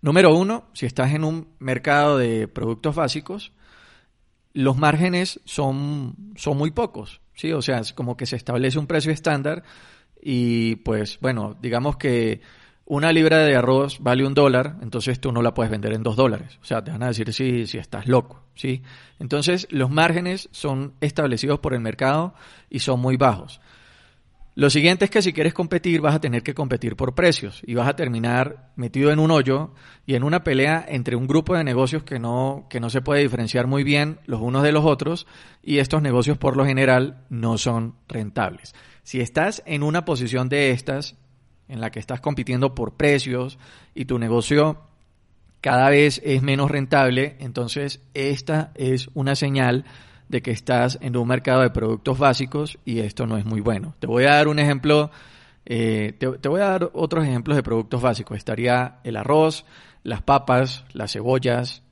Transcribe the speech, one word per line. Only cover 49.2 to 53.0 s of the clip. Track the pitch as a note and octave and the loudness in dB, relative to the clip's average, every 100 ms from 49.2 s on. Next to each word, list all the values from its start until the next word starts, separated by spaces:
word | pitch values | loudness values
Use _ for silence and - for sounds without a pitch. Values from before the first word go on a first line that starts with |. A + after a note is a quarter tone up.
| C3+ C#3 | -2 0
señal | C#3+ C3+ B2 B2 C3+ - - - _ | 0 0 2 0 -4 -18 -20 -20 _
de | B2 | -6
que | B2 | -4
estás | G#2+ - B2 B2 C#3 | -6 0 2 2 -2
en | C#3 B2 | -4 -2
un | A#2+ | 0
mercado | B2+ C3 B2+ | -2 2 2
de | B2+ | 2
productos | - A2 A2+ - B2+ | 2 -2 -2 -4 2
básicos | C#3 C3 C3 D3 D3 - - | 2 2 -2 -6 -6 -10 -8
y | |
esto | A2+ | -4